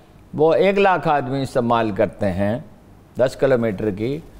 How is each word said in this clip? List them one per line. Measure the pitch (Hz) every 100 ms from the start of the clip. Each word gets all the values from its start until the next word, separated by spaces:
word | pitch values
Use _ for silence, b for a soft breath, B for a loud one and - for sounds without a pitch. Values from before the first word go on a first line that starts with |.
| B B -
वो | 131 160
एक | 151 185 202
लाख | 196 175 160
आदमी | 143 127 135
इस्तेमाल | 131 131 117 117 110
करते | 98 101 - 101
हैं | 90 101 123 - - - - - -
दस | 131 -
किलोमीटर | 135 123 113 92 107
की, | 95 117 151 - -